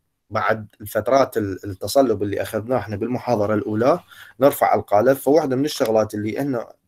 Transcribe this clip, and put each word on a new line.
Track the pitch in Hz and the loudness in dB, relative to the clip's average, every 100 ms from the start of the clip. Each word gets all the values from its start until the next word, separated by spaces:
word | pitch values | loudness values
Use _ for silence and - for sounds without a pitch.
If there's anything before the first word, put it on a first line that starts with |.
| _ _ - | _ _ -8
بعد | 107 101 110 107 - | -2 -2 -2 -6 -18
الفترات | 107 110 110 135 127 113 | -8 -6 2 2 2 -2
ال-، | 101 90 104 | -4 -6 -10
التصلب | 92 101 139 127 101 | -10 -2 2 2 0
اللي | 104 98 | -2 -4
أخذناه | 95 110 113 127 | -4 -6 -2 -4
إحنا | 107 101 | -4 -6
بالمحاضرة | 113 120 - 110 104 | -4 -4 -2 0 0
الأولى، | 107 104 107 127 175 - - - - | -2 -2 0 2 0 -4 -20 -8 2
نرفع | 139 - 107 107 | 4 4 2 2
القالب. | - 101 120 | 2 2 4
فواحدة | 135 135 156 143 127 | 2 2 2 2 -2
من | 147 | -2
الشغلات | - 120 110 107 | -2 0 2 0
اللي | 107 107 104 | -2 -6 -4
إحنا، | 143 120 - - | -4 -4 -8 -16